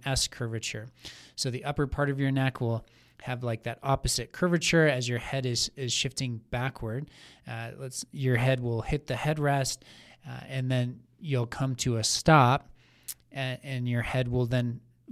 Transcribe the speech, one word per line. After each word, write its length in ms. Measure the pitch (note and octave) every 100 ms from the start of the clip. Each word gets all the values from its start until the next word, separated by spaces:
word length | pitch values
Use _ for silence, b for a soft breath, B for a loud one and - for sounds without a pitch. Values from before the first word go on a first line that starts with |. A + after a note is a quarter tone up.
S 220 | C#3 C3 -
curvature. 640 | - A#2 A2+ - A2 A#2 B B B B -
So 140 | C3+
the 140 | B2
upper 220 | C#3 D3 C#3
part 240 | - C#3+
of 80 | C#3
your 140 | C#3
neck 280 | C3+ C3 -
will 240 | A#2+ A2+ - b b _
have, 200 | - B2
like, 220 | B2 A2
that 160 | A#2 A#2
opposite 480 | C3+ C3 B2 - -
curvature 560 | - F3+ E3+ - E3 D#3
as 220 | B2+ A#2+
your 100 | A#2+
head 260 | - C#3
is, 280 | B2+ A#2+ -
is 180 | - B2
shifting 480 | - C3 - C3 A2 -
backward. 600 | A#2+ C3 - A2+ B2 D#3 B B B -
Uh, 240 | A2+ A#2 -
let's, 280 | C3 - -
your 240 | C3+ C3 A#2
head 240 | C3 B2+
will 200 | A#2+ A#2
hit 280 | - D3 -
the 60 |
headrest, 640 | B2 D3+ D#3 D3 C#3 C3 - B B B B C#3+
uh, 120 | B2+ -
and 220 | C3+ B2+
then 300 | B2+ B2 B2 - _
you'll 260 | E3 C3
come 300 | A#2+ - C3+
to 220 | A#2+ B2+ A2+
a 80 |
stop, 640 | - - - D#3 A#2+ C#3 - B B B B B _
and, 260 | C3+ C3 B2+
and 240 | C#3+ B2+ B2
your 140 | A#2+
head 260 | A#2 C3 B2
will 180 | B2 A#2+
then 340 | B2+ A#2+ A#2+ - _ -